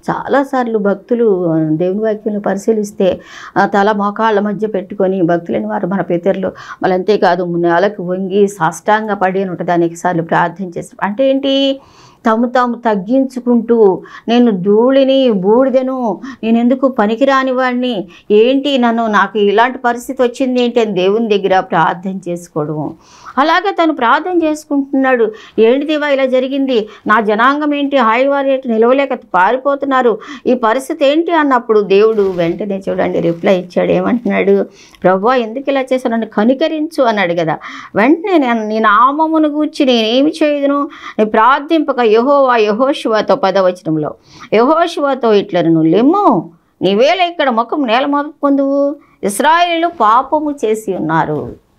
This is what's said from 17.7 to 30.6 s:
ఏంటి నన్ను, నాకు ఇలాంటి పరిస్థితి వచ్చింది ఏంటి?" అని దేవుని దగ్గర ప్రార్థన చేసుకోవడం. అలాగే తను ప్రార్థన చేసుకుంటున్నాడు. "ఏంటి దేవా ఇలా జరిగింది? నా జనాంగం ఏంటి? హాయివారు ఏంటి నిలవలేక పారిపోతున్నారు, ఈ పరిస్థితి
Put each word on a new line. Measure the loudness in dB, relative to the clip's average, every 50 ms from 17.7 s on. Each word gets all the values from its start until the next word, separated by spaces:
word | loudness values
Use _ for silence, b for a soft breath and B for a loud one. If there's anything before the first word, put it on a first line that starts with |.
| -2 -2 -4 -4 -4 -6 -8 B B B B _
ఏంటి | 4 4 4 4 2 0 0 0 0 2
నన్ను, | 2 2 0 0 -2
నాకు | 0 2 0 0 0 0 0
ఇలాంటి | 2 2 4 2 2 0 -2 -2
పరిస్థితి | -2 -2 -4 -2 -6 -10 -2 0 0
వచ్చింది | -2 0 -2 -2 -2 0 0 0
ఏంటి?" | 0 2 0
అని | 0 0 0
దేవుని | 0 0 2 2 0 0 0 -2 0
దగ్గర | 0 2 2 2
ప్రార్థన | 0 0 0 0 2 0 0 -4 -6 -8 -8 -8 -8 -8
చేసుకోవడం. | -8 -8 -10 -8 _ -6 -6 -4 -4 -6 -6 -8 -10 B B B B B B B B -2
అలాగే | 0 2 2 0 0 -2 -2 0 0
తను | 0 0
ప్రార్థన | 0 2 2 2 2 0 -2 -2 0 0
చేసుకుంటున్నాడు. | 0 -2 -4 -6 _ -2 -2 -2 -2 -2 0 2 2 2 2 0 -2 -2 B B B B 2
"ఏంటి | 4 4 4 2 0
దేవా | -2 -2 -2 0 -2
ఇలా | 0 0 0
జరిగింది? | 0 0 0 -2 -2 -2 -4 -2 0 0 -2 -2 -4 B B B
నా | 0 0 2
జనాంగం | 2 0 0 2 2 2 2 0 -2 -2 -2
ఏంటి? | -2 -2 0 0
హాయివారు | 2 2 2 2 2 2 0 0 0 0
ఏంటి | 0 -2 -2 -2 -2
నిలవలేక | 0 2 2 2 4 2 0 -2 -4
పారిపోతున్నారు, | -8 -10 _ 0 2 2 2 2 0 -2 -2 -2 -2 -2 -2 0 2 2 2 0 B B B -20 -8 B
ఈ | -2 0
పరిస్థితి | 2